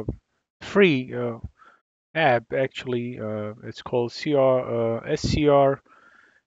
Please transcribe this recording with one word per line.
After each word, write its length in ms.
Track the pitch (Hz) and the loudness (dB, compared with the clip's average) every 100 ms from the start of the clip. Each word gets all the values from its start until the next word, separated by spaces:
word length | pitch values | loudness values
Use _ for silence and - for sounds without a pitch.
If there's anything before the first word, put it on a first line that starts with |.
a 640 | 110 - _ _ _ _ | -6 -10 _ _ _ _
free, 480 | - 196 190 135 127 | -4 4 4 4 -2
uh, 240 | 123 120 117 - _ - _ _ _ _ | -6 -6 -6 -14 _ -20 _ _ _ _
app, 360 | 156 156 120 117 | 0 2 2 0
actually. 680 | 143 135 - 131 123 120 123 | -4 -4 -4 -6 -4 -4 -8
Uh, 320 | 107 107 107 107 | -8 -6 -8 -10
it's 180 | 113 - | -16 -14
called 280 | - 123 120 | -4 -2 -2
C 220 | - 151 | -4 -2
R, 640 | 143 131 127 127 117 113 113 | 2 4 2 0 -2 -2 -2
uh, 0 | |
S 200 | - 151 | -4 -4
C 280 | - - 147 | -2 2 4
R 340 | 139 139 139 _ _ _ _ _ _ | 6 4 2 _ _ _ _ _ _